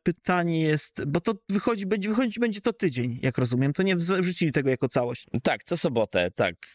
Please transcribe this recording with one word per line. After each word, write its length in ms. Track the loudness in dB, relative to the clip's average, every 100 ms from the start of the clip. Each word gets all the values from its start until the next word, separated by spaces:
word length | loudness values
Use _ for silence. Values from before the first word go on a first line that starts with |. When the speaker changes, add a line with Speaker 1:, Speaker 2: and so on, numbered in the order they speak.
Speaker 1:
pytanie 580 | -2 -2 0 0 2 2
jest, 420 | 2 0 -4 -8 -2
bo 160 | -2
to 120 | -2 -4 -2
wychodzi, 360 | -2 0 -2 -2
będzie, 240 | -2 0
wychodzić 300 | 0 0 0
będzie 220 | -2 0
to 120 | -2
tydzień, 460 | 0 -2 0 -4 -2
jak 160 | -2 0
rozumiem, 360 | 0 2 0
to 100 | 2
nie 120 | 0 0
wrzucili 560 | 0 0 0 0 0
tego 180 | 2 2
jako 200 | 2 0
całość. 360 | 0 -2 -6 -6 -2
Speaker 2:
Tak, 200 | 0 -2
co 140 | -2 -2
sobotę, 540 | 0 2 2 2 0 0
tak. 200 | -2 -2 -18